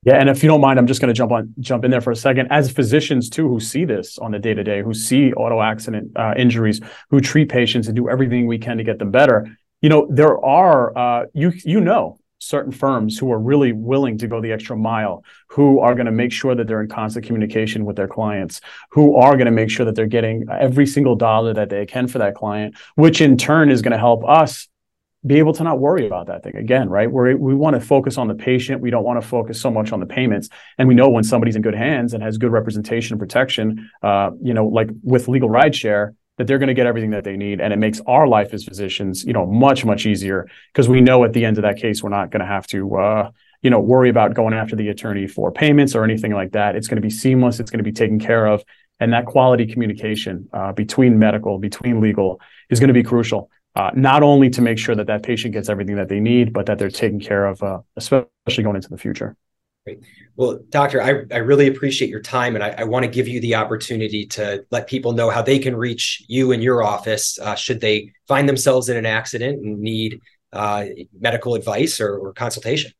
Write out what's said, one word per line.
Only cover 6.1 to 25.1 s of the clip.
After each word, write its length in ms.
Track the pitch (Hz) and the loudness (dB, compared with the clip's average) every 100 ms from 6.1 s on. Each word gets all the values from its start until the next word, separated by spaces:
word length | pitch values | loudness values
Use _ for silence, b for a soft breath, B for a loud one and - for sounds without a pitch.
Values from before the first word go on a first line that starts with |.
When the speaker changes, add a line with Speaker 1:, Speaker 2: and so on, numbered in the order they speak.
| - | -4
Speaker 1:
uh, 200 | 110 - | -4 0
injuries, 420 | 123 113 110 107 B B B | 0 2 0 -2 B B B
who 100 | 143 | 0
treat 300 | 135 156 151 | 2 2 2
patients 380 | 127 120 123 113 | 2 0 0 -2
and 100 | 110 | -2
do 120 | 120 | -2
everything 380 | 131 131 123 120 | 0 0 0 -2
we 120 | 117 | -2
can 180 | 113 117 | -6 -6
to 80 | 110 | -4
get 120 | 107 | -4
them 140 | 104 | 0
better, 460 | 117 139 110 107 - _ _ | 4 4 4 0 -16 _ _
you 80 | 151 | 4
know, 180 | 151 147 | 4 4
there 280 | 139 151 - | 4 4 4
are, 580 | 131 147 185 147 117 - | 2 4 6 4 2 0
uh, 280 | 123 120 120 | 0 0 -4
you, 180 | - 165 175 - | -2 -2 -2 -2
you 160 | 196 | 0
know, 360 | 175 220 87 - _ _ | 2 0 0 -8 _ _
certain 300 | - 147 135 | -6 -6 -6
firms 480 | 131 139 131 107 107 | -4 -2 0 -2 -4
who 100 | 131 | -4
are 40 | 117 | -2
really 360 | 110 147 135 | 2 2 2
willing 440 | 110 113 135 135 107 | 0 -2 -2 0 -4
to 80 | 113 | -6
go 140 | 117 | -6
the 100 | 113 | -6
extra 280 | 110 - 113 | -6 -8 -6
mile, 480 | 110 113 107 90 b b b | -2 -2 -4 -6 b b b
who 300 | - 143 135 | 2 4 6
are 140 | 117 | 4
gonna 160 | 123 120 | 2 0
make 220 | 113 123 | 0 -2
sure 240 | - 135 123 | -2 -2 -2
that 120 | 113 | -2
they're 140 | 110 | -4
in 60 | 107 | -4
constant 380 | - 110 110 110 | -6 -8 -8 -6
communication 580 | 113 107 113 107 110 | -4 -2 -2 -2 -4
with 140 | 104 104 | -6 -6
their 100 | 95 | -6
clients, 540 | - 110 104 98 - B B B | -4 -4 -4 -8 -12 B B B
who 260 | - 147 135 | 4 6 8
are 180 | 127 139 | 6 6
gonna 160 | 120 | 4
make 180 | 113 110 | 2 0
sure 160 | 110 117 | 0 -2
that 80 | |
they're 140 | 113 110 | 0 -2
getting 380 | 117 113 113 113 | 0 -2 -4 -6
every 380 | - 135 127 139 | -2 0 2 2
single 300 | 139 143 113 | 2 2 2
dollar 360 | 117 110 113 | 2 2 0
that 160 | 107 104 | -2 -4
they 160 | 101 101 | -4 -6
can 220 | 127 123 | -4 -4
for 120 | 127 | -2
that 160 | 104 101 | -4 -4
client, 380 | 107 104 107 B B - | -6 -6 -8 B B 4
which 240 | 160 156 | 6 6
in 160 | 156 127 | 6 6
turn 340 | - 156 151 | 4 4 4
is 120 | 127 | 4
gonna 160 | 117 113 | 2 2
help 260 | 120 117 | 2 2
us 460 | 113 151 151 - - _ _ _ _ | 4 4 4 -2 -18 _ _ _ _